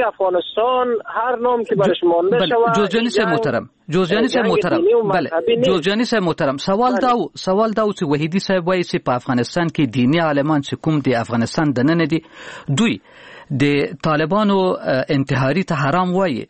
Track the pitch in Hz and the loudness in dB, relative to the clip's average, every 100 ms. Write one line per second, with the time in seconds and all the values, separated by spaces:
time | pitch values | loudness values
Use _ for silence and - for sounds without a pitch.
0 | 226 - 190 180 - 214 240 254 247 226 | -2 0 0 0 -2 -2 0 0 0 -2
1 | - 185 240 233 247 240 214 196 190 - | -4 -4 -4 -2 0 0 0 0 2 2
2 | 175 170 180 240 175 233 233 220 196 226 | 2 2 2 2 2 2 2 2 2 0
3 | 240 - 196 156 - 113 - _ - 165 | 0 0 0 0 0 -2 -6 _ -4 0
4 | 175 214 240 247 202 165 180 170 415 240 | 2 2 2 0 2 2 2 2 2 2
5 | 202 185 131 165 233 233 262 175 175 208 | 2 0 0 -2 0 2 2 2 0 0
6 | 240 220 175 151 143 139 - 196 247 254 | 0 0 0 0 -2 -2 -2 0 2 2
7 | 254 240 151 - 185 196 226 214 214 - | 0 0 -2 -6 -2 0 2 0 -2 -2
8 | 151 143 156 190 - 185 170 185 170 180 | -2 0 0 -2 0 0 0 0 -2 -2
9 | - 123 - 123 117 175 165 - 135 131 | -2 -2 0 -2 0 -2 -2 0 0 2
10 | 123 165 160 143 147 151 139 131 160 156 | 2 2 2 0 0 0 -2 -4 -2 0
11 | 131 117 113 117 117 - 151 123 139 170 | 0 -2 -2 -2 -2 0 0 2 2 2
12 | 156 160 - - - - - 139 226 104 | 0 -2 -6 -16 -18 -14 -4 0 0 -2
13 | - - - - - 135 143 143 92 - | -10 -20 -20 -20 -8 0 2 2 -2 -4
14 | 160 151 156 202 208 196 185 185 - 131 | -2 0 0 0 2 2 0 -2 -2 -2
15 | 135 143 135 131 135 165 180 147 143 175 | 0 -2 0 0 0 0 -2 -2 0 0
16 | 180 185 185 110 | 0 0 -2 -4